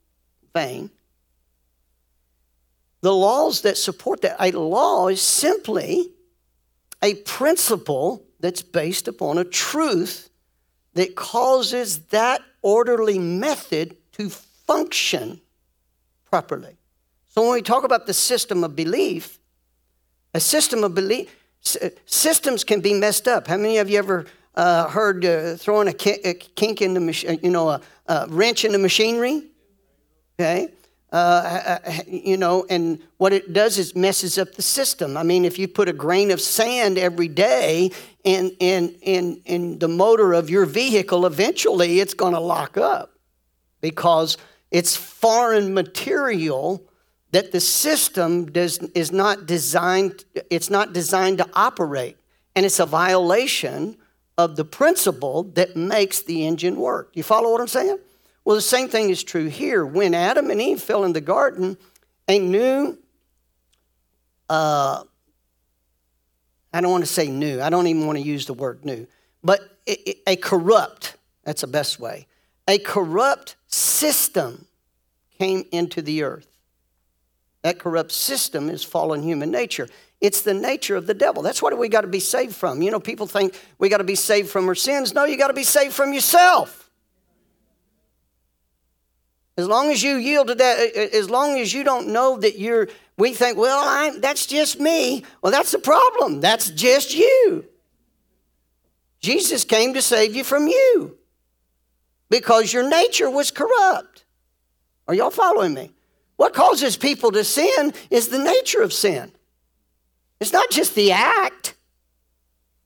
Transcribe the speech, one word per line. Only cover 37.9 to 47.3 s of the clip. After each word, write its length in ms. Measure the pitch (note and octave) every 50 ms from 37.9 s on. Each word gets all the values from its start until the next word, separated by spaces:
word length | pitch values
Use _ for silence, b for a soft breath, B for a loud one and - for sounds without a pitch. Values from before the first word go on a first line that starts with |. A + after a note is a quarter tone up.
| B B B B B B B
in, 320 | G3 F#3+ F#3 F#3 F#3 F#3 -
in, 380 | F3+ F3+ F#3+ F3+ F3 E3+ - -
in, 400 | - F#3+ F#3+ F3+ F3+ F3 E3 - -
in 340 | - F3 F3 F3 E3+ E3+ -
the 80 | E3 E3
motor 440 | E3+ E3+ G3 A3+ A3+ A3 G#3 F#3
of 160 | E3+ E3+ E3 D3+
your 160 | F3 G3+ F#3+
vehicle, 600 | D3+ C3+ A3 B3+ C4 G#3+ G3+ F#3+ - F#3 F3 F3+
eventually 760 | F3+ D3+ D#3+ G3+ C4+ F#4+ - - G#4+ G#3 F3 F3 E3+ F3 F#3
it's 140 | G3 F#3+ -
gonna 260 | - - F3+ F3 E3
lock 380 | E3 E3+ E3 D#3 C#3+ - - -
up 320 | - - - - - - _ _ _ _ _ _ _ _ _ _ _ _ _ _
because 560 | - D#3+ D#3+ - E3 E3+ E3 D#3+ D#3+ D#3 - - b b b b b b
it's 260 | b F3 F3 - -
foreign 800 | - - - - - - A3+ A3+ A#3 A#3+ A3+ A3 G#3 G3+ F#3+ G3
material 1080 | F#3+ F3+ F#3+ - - - C#4 - D4 C#4 B3+ G#3+ E3+ D#3+ D#3 C3+ C3 C#3+ E3+ G3 F#3 - _ _ _ _ _ _ _ _ _